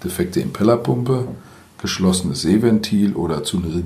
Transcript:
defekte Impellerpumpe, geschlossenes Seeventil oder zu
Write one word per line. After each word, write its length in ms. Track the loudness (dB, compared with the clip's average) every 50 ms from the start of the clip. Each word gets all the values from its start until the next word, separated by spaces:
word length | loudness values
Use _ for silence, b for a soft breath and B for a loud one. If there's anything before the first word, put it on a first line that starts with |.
| -10
defekte 360 | -10 -4 -2 -4 -2 0 -2
Impellerpumpe, 880 | -2 -2 -2 0 2 4 4 2 2 0 -2 0 0 0 -2 -2 -2 -6 B B B B B B B B B _
geschlossenes 640 | -8 -6 -4 2 2 2 2 2 0 -2 -4 -2
Seeventil 720 | 2 2 2 4 4 4 4 2 2 0 0 2 2 2 0
oder 300 | 0 -2 -2 -2 -2 -4
zu 180 | -4 -4 -4 -4 -2 -4 -4 -4